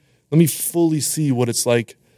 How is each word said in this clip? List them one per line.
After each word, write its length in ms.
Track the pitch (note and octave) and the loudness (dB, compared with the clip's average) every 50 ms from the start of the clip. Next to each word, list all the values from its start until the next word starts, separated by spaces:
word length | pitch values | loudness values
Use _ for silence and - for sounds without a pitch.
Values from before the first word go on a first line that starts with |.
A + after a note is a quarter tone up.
| _ _ _ _ _ _ | _ _ _ _ _ _
let 60 | D3 | 2
me 80 | D#3+ E3+ | 2 4
fully 520 | D3 - - - - - E3+ E3+ D#3+ D#3 D3+ | 2 0 -6 -8 -4 -2 0 0 0 0 -2
see 320 | C3 - - D#3 D#3 C#3+ | -4 -4 -4 -2 -2 0
what 160 | C3 A#2+ B2 A#2+ | 0 0 0 -2
it's 160 | A2+ - - | -2 -4 0
like 300 | B2 A#2+ A#2+ A2+ - - _ _ _ _ | 2 0 0 0 -4 -12 _ _ _ _